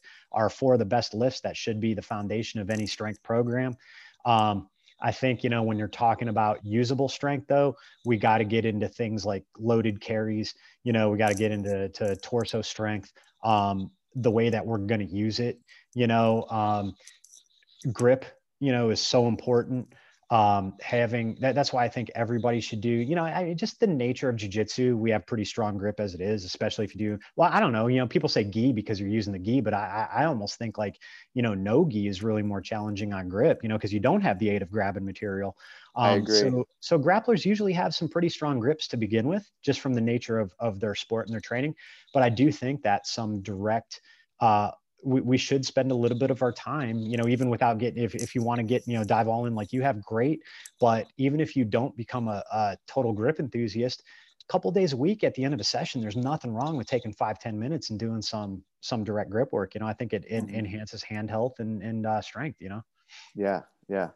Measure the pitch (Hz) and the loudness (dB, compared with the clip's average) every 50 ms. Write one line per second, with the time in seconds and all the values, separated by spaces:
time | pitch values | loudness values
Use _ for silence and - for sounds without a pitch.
0 | - - - - _ _ - 107 110 101 - - 135 135 127 117 113 95 120 120 | -14 -20 -20 -20 _ _ 0 2 2 2 2 2 4 4 6 4 4 2 2 0
1 | 110 - - 107 120 131 120 - - 101 - - - 120 110 107 107 113 110 98 | 0 0 -2 0 0 0 0 -2 -6 -6 -6 -6 -4 -4 -2 0 0 0 0 -2
2 | - - 113 104 101 98 107 113 107 - - 113 101 92 110 107 107 95 - - | -4 -6 -6 -6 -4 -4 -4 -4 -4 -6 -6 -6 -4 -2 -2 -2 -4 -4 -6 -6
3 | 107 107 104 - - - 113 117 123 120 117 127 131 131 123 - _ - - - | -6 -6 -6 -6 -4 0 0 0 2 0 0 -2 -2 -2 -4 -8 _ -20 -20 -20
4 | - - - _ - 123 117 110 107 107 104 98 95 - _ _ _ _ _ _ | -20 -20 -18 _ 2 4 4 6 6 4 2 0 -4 -8 _ _ _ _ _ _
5 | - 123 113 - - 131 123 110 - 123 120 117 113 110 110 107 107 101 - - | -4 -4 -2 0 0 0 0 0 0 0 0 0 0 0 0 -2 -4 -6 -2 0
6 | 120 117 110 - 120 117 107 113 110 107 107 - - 104 104 117 123 117 139 127 | 2 2 2 2 -2 -2 0 2 2 2 0 -2 -2 0 0 2 2 2 2 0
7 | 139 131 - - - 143 143 139 - - 139 143 143 139 131 - - - - _ | 0 -2 -2 -2 -2 -2 -2 -2 0 2 4 4 4 4 2 -2 -10 -20 -20 _
8 | - 117 123 104 101 117 110 110 113 101 110 113 107 113 104 107 107 98 - - | 0 2 2 4 6 6 6 4 4 2 2 2 2 2 0 0 -2 -4 -4 -4
9 | 120 110 110 107 95 107 101 95 - _ - 107 113 117 117 113 110 113 104 98 | -4 -2 -2 -2 -2 -2 -4 -4 -6 _ -12 -4 0 2 4 4 4 2 -2 -4
10 | - - 113 110 110 110 107 107 107 - - _ - - _ _ - 123 117 113 | -4 -4 -2 -2 -2 -2 -2 -2 -4 -6 -8 _ -20 -20 _ _ -2 0 2 4
11 | 107 107 104 104 110 107 104 98 110 107 107 104 98 101 101 95 98 95 - - | 4 4 4 4 2 2 2 2 0 0 0 -2 -2 -2 -2 -2 -2 -4 -4 -4
12 | 113 101 98 92 - - - 120 110 - - 113 104 - - - 110 107 107 101 | -2 -2 -2 -4 -4 -4 -2 -2 -2 -2 -4 -4 -4 -6 -6 -4 -4 -4 -4 -4
13 | 95 - _ _ _ _ _ _ - 113 110 104 101 101 98 98 95 92 - _ | -6 -12 _ _ _ _ _ _ 0 2 4 4 4 2 0 -2 -4 -8 -10 _
14 | _ _ - 131 113 123 104 113 113 117 110 107 90 110 113 104 98 101 113 104 | _ _ -6 -2 0 2 4 4 4 2 2 0 -2 -2 -2 -2 -2 -2 -2 -2
15 | 101 85 87 101 104 110 104 113 120 120 - - _ _ - - _ _ - 120 | -2 -4 -4 -2 -2 -2 0 -2 -2 -4 -4 -6 _ _ -20 -20 _ _ -2 0
16 | 123 113 113 117 117 113 113 113 113 - - 110 104 107 107 104 101 98 90 - | 2 4 4 4 6 4 4 2 0 -2 -2 0 0 2 0 0 -2 -4 -8 -10
17 | _ - - _ _ _ - - _ _ _ _ _ _ _ - - 139 117 - | _ -20 -20 _ _ _ -20 -20 _ _ _ _ _ _ _ -8 -6 -6 0 4
18 | 123 123 131 131 - - - _ _ _ _ - 143 139 127 120 120 113 107 - | 4 6 6 4 2 -6 -18 _ _ _ _ -4 0 0 2 2 2 2 2 0
19 | - - - 127 120 120 110 101 - - 123 120 117 - 127 127 110 - _ - | 0 2 4 4 4 4 2 0 0 2 2 2 2 0 -4 -6 -6 -8 _ -20
20 | _ _ _ _ _ - 120 113 107 104 101 101 95 95 95 - - - - 120 | _ _ _ _ _ 2 4 6 6 6 6 4 2 -2 -6 -10 -6 -2 0 2
21 | 120 110 117 120 113 113 107 - 123 135 123 143 139 - - 127 123 113 - 131 | 2 2 0 -2 -2 -4 -4 -2 0 0 2 2 0 0 0 0 0 0 -2 -4
22 | 113 - - 113 117 110 120 120 110 120 117 117 110 - - 107 104 117 117 117 | -6 -6 -4 -4 -2 -2 0 0 0 0 0 0 -2 -4 -6 -4 0 0 0 0
23 | 120 123 165 175 165 160 156 175 185 165 175 165 220 214 - - 233 214 170 131 | 0 0 0 -2 -2 -2 -2 -2 -2 -2 -4 -4 -4 -6 -2 0 2 2 2 2
24 | 120 123 127 - - 131 117 110 107 101 95 110 107 - - - 127 123 123 110 | 0 0 0 0 0 0 0 -2 -2 -2 -2 -2 -2 -2 0 0 2 2 2 2
25 | 110 113 110 107 - - 127 110 104 - - - 113 104 101 101 92 104 104 - | 2 2 2 0 0 -2 -4 -4 -4 -4 -2 -2 -2 -2 -2 -2 -4 -4 -2 -2
26 | 104 101 90 82 90 104 110 104 87 98 - - 113 107 - - 107 98 - 104 | -4 -6 -4 -4 -2 -2 -2 -2 -4 -8 -6 -4 -4 -4 -2 -4 -4 -6 -4 -4
27 | 107 107 104 101 - - _ - 165 175 151 196 220 156 120 110 113 120 123 131 | -4 -4 -4 -4 -8 -4 _ 2 4 4 6 4 4 4 4 2 2 2 2 2
28 | 127 113 - 180 156 147 - 127 107 101 101 110 117 135 127 107 101 - 110 92 | 2 2 2 0 0 2 2 0 0 0 0 2 2 2 2 0 -2 -2 -4 -4
29 | 101 98 107 117 104 104 101 92 90 104 120 139 120 - - 98 107 92 95 110 | -2 -2 -2 -2 -2 -2 -4 -4 -2 0 0 2 2 0 0 -2 -2 -4 -4 -4
30 | 110 - - 120 143 165 151 110 101 101 - - 117 113 - - 107 98 - _ | -4 -2 0 0 2 2 0 -2 -4 -6 -8 -8 -8 -8 -6 -4 -4 -4 -6 _
31 | - - - - - _ - 127 120 117 104 95 95 101 110 143 185 160 110 107 | -16 -20 -20 -20 -20 _ -2 0 0 0 0 0 0 2 4 4 4 4 2 0
32 | 101 101 98 90 107 113 110 107 104 104 101 95 - - 113 107 104 107 104 98 | -2 -2 -2 -2 -2 -2 0 0 0 -2 -4 -6 -6 -6 -6 -6 -4 -4 -6 -4
33 | 107 104 101 95 95 92 87 101 127 165 139 - - 113 110 104 - 101 101 107 | -6 -6 -6 -6 -6 -4 0 2 4 4 4 2 0 -2 -2 -2 -2 -2 -2 0
34 | 98 127 175 208 196 160 101 92 110 104 101 104 98 85 98 110 95 98 95 98 | 2 2 4 4 2 2 0 2 0 0 0 0 -2 -2 -2 -2 -2 -2 -2 -4
35 | 98 98 92 - - 104 95 98 98 98 - _ - - - - - - - 120 | -6 -8 -8 -8 -6 -6 -4 -4 -4 -6 -8 _ -18 -20 -20 -20 -20 -10 -2 2
36 | 120 104 101 104 107 107 107 107 - 131 127 123 123 - _ _ - - 175 160 | 4 4 4 4 4 4 4 4 4 4 2 0 -2 -4 _ _ -2 2 2 4
37 | 127 160 185 220 226 - 233 165 - 180 214 208 214 196 185 175 185 180 160 - | 4 4 4 4 4 4 2 2 4 2 2 2 2 0 0 0 0 -2 -2 -2
38 | 170 143 - 170 175 170 - - 156 147 143 123 107 131 156 156 - - - 123 | -4 -2 0 0 0 0 0 -2 -2 -2 0 2 2 2 0 0 -2 -6 -4 -2
39 | 110 98 110 110 110 139 180 208 202 _ _ _ - 143 135 - - 139 127 117 | 0 2 2 2 2 2 0 -2 -4 _ _ _ 0 0 0 0 0 0 0 2
40 | 113 117 120 120 - - 113 110 107 92 - - 117 117 98 98 113 107 101 - | 2 2 0 0 0 -2 -2 -2 -2 -4 -4 -4 -4 -4 -2 -2 -4 -4 -4 -4
41 | - - 113 113 110 95 117 110 - - 117 123 135 156 151 - - - - - | -6 -4 -4 -4 -4 -4 -6 -8 -6 -6 -4 -4 -4 -4 -6 -8 -14 -20 -20 -20
42 | _ _ - 139 127 120 113 113 135 151 - - - 127 139 143 - 104 101 98 | _ _ 2 4 4 4 6 6 4 4 4 2 -2 -4 -4 0 0 0 0 0
43 | - - - - 113 107 107 101 98 104 101 95 101 107 110 117 - _ - - | -2 -4 -6 -4 -4 -4 -4 -4 -6 -8 -6 -4 -2 0 -2 -2 -4 _ -14 -20
44 | _ - - _ _ _ _ - 123 113 107 104 104 101 - - _ _ _ _ | _ -20 -20 _ _ _ _ 2 4 4 6 4 4 0 -4 -10 _ _ _ _
45 | - 139 127 135 - 120 127 127 - - 139 139 131 - - 135 127 131 131 120 | -2 0 0 2 2 2 2 2 2 2 0 0 0 0 0 0 2 2 2 2
46 | 120 117 120 117 135 131 131 123 131 123 117 - - 120 131 151 143 113 113 113 | 2 2 2 2 0 0 2 2 0 0 0 -2 -6 -6 -4 -4 -4 -4 -4 -4
47 | 110 110 120 117 117 117 123 120 131 127 117 - 127 120 117 110 123 117 110 117 | -4 -2 -2 0 2 2 2 2 2 0 2 2 2 2 2 2 0 -2 0 0
48 | 120 110 - 120 123 - - 127 117 117 120 120 113 107 123 123 - 123 120 113 | -2 -2 -2 -4 -6 -4 -2 -2 0 0 0 0 0 0 0 0 0 -2 -2 -2
49 | 107 101 117 107 104 110 113 117 120 120 117 107 104 - - 131 131 139 131 107 | 0 2 2 2 2 2 0 0 -2 -2 -4 -4 -4 -4 -2 0 0 0 0 -2
50 | 98 - 110 110 120 143 156 151 - - - - - - _ - - 117 113 113 | -4 -4 -2 0 2 2 0 -2 -6 -12 -20 -20 -20 -20 _ 2 4 4 4 2
51 | 104 - _ - 135 139 143 156 156 - - 139 123 104 107 117 123 143 - - | 0 -4 _ 0 0 2 2 2 0 0 0 0 0 2 2 0 0 -2 -4 -8
52 | 113 - - 127 117 113 107 98 - - 117 110 107 101 95 - _ - - 139 | -8 -6 -6 -4 -4 -2 -4 -6 -6 -4 -2 0 0 0 -2 -6 _ -6 -2 0
53 | 127 113 110 98 107 135 160 - 160 120 - 120 120 110 101 113 120 127 - - | 0 0 0 0 0 0 0 0 -4 -4 -4 -4 -4 -2 -2 -2 -2 -2 -4 -6
54 | _ - - - - _ _ - - - - 185 - 190 175 202 190 170 139 113 | _ -18 -20 -20 -20 _ _ -20 -6 -2 -2 0 0 0 2 2 2 2 2 0
55 | 127 175 214 214 - 139 131 - 131 139 147 110 98 - - 120 160 - - 127 | 0 0 0 0 0 0 0 0 -2 -2 -2 -2 -2 -2 -2 -4 -4 -6 -6 -6
56 | 110 107 - 123 123 135 151 156 - 120 110 113 135 156 165 139 107 - 139 120 | -6 -4 -4 -2 -2 -2 -2 -4 -4 -6 -6 -4 -4 -4 -4 -6 -2 -2 -2 -2
57 | - 113 104 - 123 110 110 - - 117 110 107 110 131 165 151 - - 110 101 | -2 -4 -6 -4 -4 -4 -4 -4 -8 -8 -6 -4 -4 -4 -4 -6 -6 -8 -6 -4
58 | 113 113 113 110 104 - - 107 104 101 98 87 - _ _ _ - - 131 113 | -4 -4 -4 -4 -6 -6 -6 -6 -6 -8 -8 -10 -12 _ _ _ -8 -6 -4 -4
59 | 104 98 104 104 98 92 98 110 135 135 - 107 98 - - 107 110 110 110 - | -2 -2 -2 -4 -4 -2 0 0 0 0 0 -2 -4 -4 -6 -6 -6 -6 -6 -6
60 | 127 110 - 101 80 - 110 113 110 104 104 113 107 98 95 107 110 104 - 107 | -4 -4 -4 -4 -4 -4 -4 -4 -4 -4 -6 -6 -6 -6 -6 -8 -10 -10 -12 -14
61 | - - 110 107 107 110 110 110 113 131 - - 113 110 110 104 90 113 113 110 | -12 -10 -8 -8 -6 -4 -2 -2 -2 -4 -4 -6 -6 -6 -6 -6 -6 -6 -6 -4
62 | 107 110 110 107 104 - - 107 139 156 - - 92 95 98 110 113 _ _ _ | -2 -2 -2 -2 -4 -6 -8 -10 -10 -10 -10 -12 -12 -12 -12 -12 -14 _ _ _
63 | _ _ - - - - - - 101 98 98 85 - _ _ _ _ - 101 98 | _ _ -20 -20 -20 -14 -6 -2 -2 0 0 -2 -4 _ _ _ _ -6 -4 -2
64 | 90 82 - | -2 -4 -6